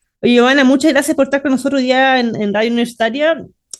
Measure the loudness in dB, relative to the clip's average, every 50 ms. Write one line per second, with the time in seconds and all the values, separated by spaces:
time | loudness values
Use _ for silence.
0 | _ _ _ _ 0 2 4 4 4 4 4 4 4 4 2 2 2 2 0 0
1 | 0 0 -2 -2 -2 -2 -2 -2 -2 -2 -2 -2 -2 -2 -2 -2 0 0 0 2
2 | 2 2 2 0 0 -2 -4 -4 -4 -2 -2 -2 -2 0 0 -2 -2 -4 -4 -4
3 | -4 -4 -2 -2 -2 -2 -2 -4 -8 -14 _ _ _ _ -16